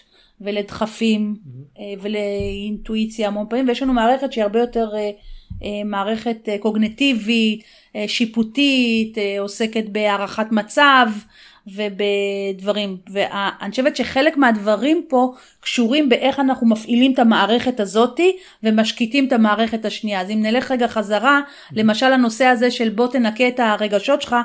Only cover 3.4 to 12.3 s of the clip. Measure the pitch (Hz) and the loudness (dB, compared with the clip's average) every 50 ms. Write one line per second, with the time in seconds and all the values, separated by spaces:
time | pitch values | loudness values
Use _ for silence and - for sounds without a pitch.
3.4 | 214 214 226 247 269 247 240 247 269 262 254 247 220 233 262 262 269 269 269 226 | -6 -4 -2 -2 0 0 0 0 0 0 2 2 4 4 2 2 0 -2 -2 -2
4.4 | 214 208 202 226 240 240 - 233 226 214 208 214 208 208 208 208 - - - - | -2 0 2 0 0 0 0 -2 -2 -2 -2 -4 -4 -4 -6 -8 -14 -18 -18 -16
5.4 | - - - - - 202 208 208 208 208 208 196 196 208 226 220 220 240 233 226 | -16 -16 -14 -10 -8 -8 -6 -6 -6 -4 -4 -2 -2 -2 -2 -2 -2 -4 -4 -4
6.4 | - 220 208 208 214 220 214 214 214 214 220 - 277 277 240 220 202 214 240 226 | -4 -6 -4 -2 -2 0 0 0 0 0 0 0 0 2 2 0 0 0 2 2
7.4 | 220 220 214 214 - - - - _ _ - 214 208 208 - - 240 226 226 233 | 2 2 0 -2 -6 -16 -20 -20 _ _ -8 -6 -6 -4 -2 -2 -2 0 0 -2
8.4 | 220 220 220 277 285 277 269 254 247 233 226 226 220 220 220 226 208 202 202 202 | -2 -2 0 2 2 2 4 2 2 2 2 0 0 -2 -4 -4 -4 -2 -2 -4
9.4 | 202 202 202 - 233 220 220 226 220 214 202 214 214 208 202 196 202 190 - - | -6 -6 -4 -4 -4 -2 -2 -4 -4 -4 -2 -2 0 0 0 0 -2 -4 -4 -4
10.4 | 220 220 220 214 208 - - 294 285 285 277 262 240 220 214 208 - _ _ - | -4 0 0 -2 -2 -2 -2 -2 0 2 2 2 2 2 -2 -6 -10 _ _ -20
11.4 | - - - _ - 208 190 202 214 208 196 185 208 202 202 202 202 202 | -20 -20 -20 _ -20 -14 -10 -8 -8 -6 -4 -2 -2 -2 0 -2 -2 -4